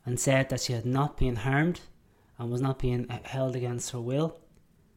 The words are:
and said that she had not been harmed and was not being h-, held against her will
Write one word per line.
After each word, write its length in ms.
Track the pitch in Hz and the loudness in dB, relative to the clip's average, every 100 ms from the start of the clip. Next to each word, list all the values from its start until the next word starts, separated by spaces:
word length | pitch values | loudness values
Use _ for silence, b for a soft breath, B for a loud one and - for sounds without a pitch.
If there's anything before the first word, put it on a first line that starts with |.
| - | -4
and 140 | 123 | 0
said 300 | - 135 135 | 4 4 4
that 100 | 127 | -2
she 140 | - | -2
had 120 | 120 120 | -2 0
not 300 | 131 143 - | 2 2 2
been 220 | 131 120 | 2 2
harmed 420 | 131 139 160 175 - - b b b - | 2 4 2 0 -8 -20 b b b -8
and 140 | 120 | -4
was 80 | 123 | 0
not 200 | 135 131 | 0 0
being 280 | 127 123 120 | 0 0 -2
h-, 120 | 117 | -8
held 320 | - 135 131 123 | -6 -2 -2 -2
against 360 | 123 120 - | -4 -4 -6
her 100 | 123 | -6
will 400 | 120 135 160 - - - _ _ _ | -2 0 0 -4 -20 -20 _ _ _